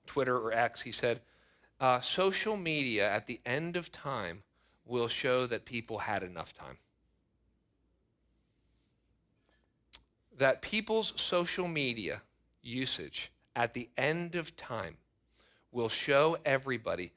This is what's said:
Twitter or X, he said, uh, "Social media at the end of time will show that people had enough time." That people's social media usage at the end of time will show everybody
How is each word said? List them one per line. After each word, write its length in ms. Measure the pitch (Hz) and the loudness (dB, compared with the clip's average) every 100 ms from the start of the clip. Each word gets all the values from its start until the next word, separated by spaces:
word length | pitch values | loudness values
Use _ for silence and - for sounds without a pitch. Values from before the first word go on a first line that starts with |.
| - | -6
Twitter 280 | 143 131 123 | 0 2 2
or 160 | 113 | 2
X, 300 | 113 117 - | 2 2 0
he 100 | 123 | -6
said, 300 | 107 120 117 - _ _ _ _ - | 0 0 0 -4 _ _ _ _ 0
uh, 200 | 131 123 | 4 4
"Social 580 | - - 190 190 220 208 | 2 2 2 2 0 -2
media 500 | 170 151 131 107 101 | 0 0 0 2 2
at 200 | 104 - | 2 -2
the 120 | 117 120 | -8 -4
end 300 | 131 170 175 | -2 -2 -4
of 160 | 165 | -6
time 500 | - 143 127 92 85 - _ _ _ - | -8 -6 -4 -4 -8 -14 _ _ _ -4
will 220 | 120 117 | 0 2
show 380 | - 139 127 123 | 2 2 2 2
that 200 | 110 - | -2 -4
people 340 | 120 110 107 | -8 -6 -6
had 240 | 110 98 | -2 -2
enough 300 | 92 87 82 | -4 -8 -12
time." 260 | - 67 65 _ _ _ _ _ _ _ _ _ _ _ _ _ _ _ _ _ _ _ _ _ _ _ _ _ _ _ _ _ _ _ - _ _ _ - | -12 -16 -18 _ _ _ _ _ _ _ _ _ _ _ _ _ _ _ _ _ _ _ _ _ _ _ _ _ _ _ _ _ _ _ -20 _ _ _ 2
That 280 | 135 127 | 4 4
people's 500 | - 214 214 220 208 - | 0 -2 2 2 0 -2
social 480 | - 180 175 - 180 | 0 2 2 0 -2
media 560 | 160 135 117 85 - - _ _ _ | 0 0 0 -4 -6 -10 _ _ _
usage 680 | - 123 131 - 73 - - _ _ 123 | -8 -4 -2 -2 -6 -8 -12 _ _ -2
at 200 | 120 - | -2 -2
the 140 | 120 - | -8 -2
end 360 | 139 165 170 | 0 0 -2
of 220 | 170 160 - | -6 -6 -10
time 420 | - 113 87 - _ _ _ _ _ _ _ | -8 -6 -6 -10 _ _ _ _ _ _ _
will 180 | 120 113 | -2 0
show 480 | - - 139 156 165 | 0 4 6 6 4
everybody 680 | 147 135 135 120 101 87 90 | 2 0 0 -4 -2 -4 -6